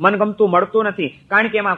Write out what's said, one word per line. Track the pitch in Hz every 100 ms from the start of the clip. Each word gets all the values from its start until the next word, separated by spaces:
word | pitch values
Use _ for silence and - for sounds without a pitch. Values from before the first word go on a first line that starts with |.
મનગમતું | 180 202 214 202 208
મળતું | 175 208 220
નથી, | 208 196 147
કારણ | - - 202 220
કે | 214
એમાં | 202